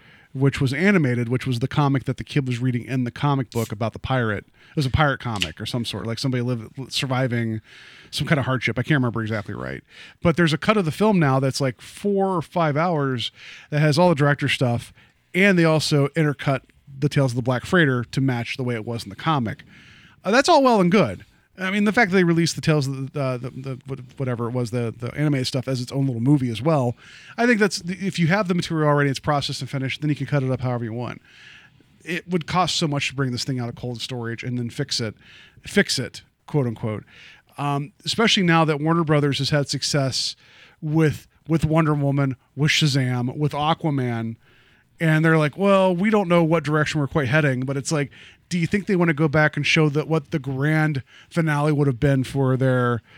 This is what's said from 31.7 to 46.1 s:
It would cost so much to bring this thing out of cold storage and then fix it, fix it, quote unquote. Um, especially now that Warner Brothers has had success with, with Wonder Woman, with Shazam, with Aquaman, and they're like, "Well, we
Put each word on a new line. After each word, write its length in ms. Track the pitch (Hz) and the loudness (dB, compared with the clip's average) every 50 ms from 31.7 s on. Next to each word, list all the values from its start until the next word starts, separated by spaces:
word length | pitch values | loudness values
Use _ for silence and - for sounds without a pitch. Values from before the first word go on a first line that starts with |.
| _ _ _ _ _ _ - | _ _ _ _ _ _ -10
It 240 | 151 175 170 - | -8 -8 -8 -6
would 200 | 170 180 180 147 | -4 -6 -6 -4
cost 300 | - - 180 180 160 - | -2 -2 0 0 0 0
so 120 | - 175 151 | -2 -2 -2
much 200 | 143 139 - - | -2 -2 -4 -4
to 40 | 131 | -4
bring 160 | 131 139 127 | -4 -4 -2
this 140 | 123 117 - | -2 -4 -4
thing 160 | - 135 127 | -4 -4 -4
out 80 | 120 117 | -6 -6
of 60 | 120 | -8
cold 260 | - - 123 123 113 | -10 -10 -10 -8 -8
storage 420 | - - 131 123 117 113 117 117 - | -10 -10 -8 -8 -6 -8 -8 -8 -8
and 160 | 127 120 120 | -6 -6 -4
then 120 | 120 117 | -6 -6
fix 300 | - - 139 - - - | -6 -6 -6 -6 -4 -4
it, 140 | 120 107 - - _ - - - - - _ - _ | -4 -6 -8 -10 _ -20 -20 -20 -20 -20 _ -20 _
fix 320 | - - 202 - - - 139 | -4 -2 -2 0 0 -2 -4
it, 240 | 120 - - - - _ _ _ _ | -4 -6 -10 -14 -20 _ _ _ _
quote 200 | - - 147 131 | -4 -2 -2 -2
unquote. 380 | 120 110 - - 113 107 - - - - - - - - - _ _ _ - | -2 -4 -6 -6 -6 -6 -6 -10 -14 -20 -20 -20 -20 -20 -20 _ _ _ -8
Um, 340 | 143 143 143 143 147 143 - _ - | -6 -4 -4 -4 -6 -8 -12 _ -8
especially 360 | - - - 233 214 - 220 185 | -6 -2 0 2 2 2 2 4
now 220 | 170 165 165 160 | 4 4 4 4
that 160 | 151 156 139 | 2 0 0
Warner 240 | 147 160 165 170 165 | 0 0 2 2 2
Brothers 320 | 147 156 147 143 143 139 | 2 2 2 2 2 0
has 140 | 135 139 127 | 0 0 0
had 180 | 151 147 139 - | 0 0 0 0
success 680 | 139 135 - - - 147 135 131 117 - - - - - _ _ - - - - _ _ | -4 -4 -4 -2 -2 0 0 0 -2 -4 -4 -6 -8 -10 _ _ -20 -20 -20 -20 _ _
with, 480 | - 151 151 160 160 151 - - - _ _ _ _ | -6 -2 0 2 2 2 0 -2 -10 _ _ _ _
with 200 | - 160 160 - | -2 0 0 2
Wonder 260 | 156 156 165 165 151 151 | 2 2 2 2 2 2
Woman, 440 | 147 143 139 139 143 139 135 127 - _ _ _ | 0 0 0 0 2 0 0 -2 -6 _ _ _
with 140 | 131 147 156 | -2 0 0
Shazam, 640 | - - 160 151 127 139 131 127 127 123 120 123 - | 2 2 2 2 2 2 0 0 -2 -2 -4 -4 -4
with 160 | 147 151 143 - | -2 -4 -2 -2
Aquaman, 840 | 143 147 151 165 - - 160 143 139 127 123 120 113 113 113 113 - _ _ _ _ _ _ _ _ _ _ _ _ | -2 0 0 0 0 0 -2 -2 0 -2 -2 -2 -4 -4 -6 -8 -10 _ _ _ _ _ _ _ _ _ _ _ _
and 240 | 170 160 156 156 160 | 0 2 2 4 4
they're 120 | 165 160 160 | 4 4 4
like, 200 | 151 147 - - | 2 2 0 0
"Well, 360 | 190 202 196 190 190 185 180 | 2 4 4 6 4 4 2
we 140 | 170 196 220 | 2 2 2